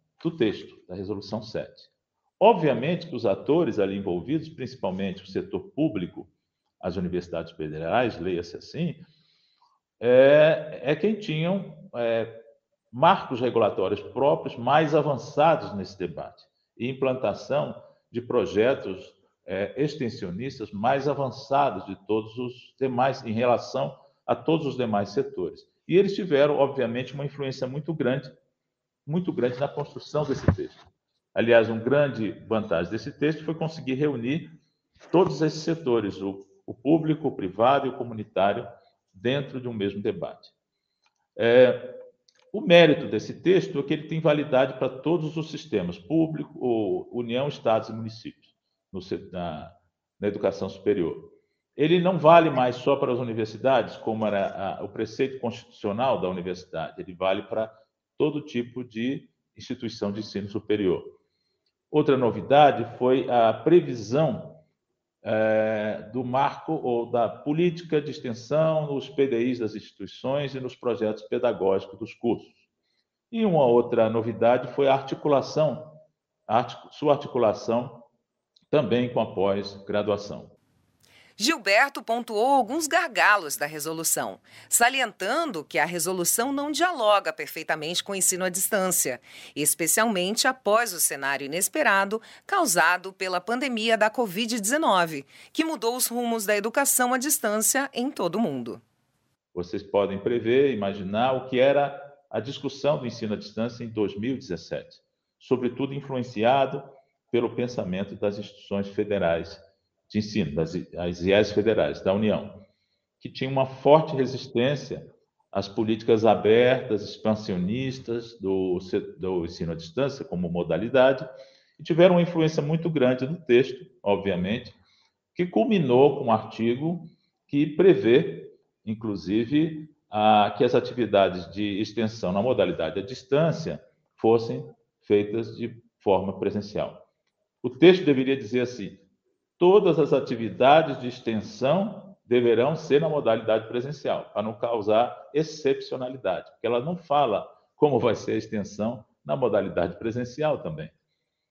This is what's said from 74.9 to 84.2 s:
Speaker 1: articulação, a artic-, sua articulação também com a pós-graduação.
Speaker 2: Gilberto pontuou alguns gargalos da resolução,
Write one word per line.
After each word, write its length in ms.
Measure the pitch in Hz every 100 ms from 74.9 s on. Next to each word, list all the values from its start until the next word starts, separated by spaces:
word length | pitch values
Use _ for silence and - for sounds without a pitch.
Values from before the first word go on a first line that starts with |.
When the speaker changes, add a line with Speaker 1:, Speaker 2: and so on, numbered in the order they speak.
Speaker 1:
articulação, 1000 | 135 - - 151 139 - - 156 113 - - _ _ _ _ -
a 120 | 110
artic-, 340 | 123 - -
sua 200 | - 151
articulação 880 | 135 - 127 110 101 - 117 123 - _ _ _ _ _ _ _
também 420 | 147 117 117 123
com 80 | 123
a 140 | 110
pós-graduação. 1200 | 95 98 98 98 - - 101 101 101 - 64 - _ _ _ _ _ _ _ _ -
Speaker 2:
Gilberto 640 | 226 320 196 208 277 294
pontuou 520 | 226 233 233 208 247
alguns 340 | 277 214 311 302
gargalos 720 | 320 330 190 180 208 151 -
da 80 | 147
resolução, 720 | 156 147 160 160 156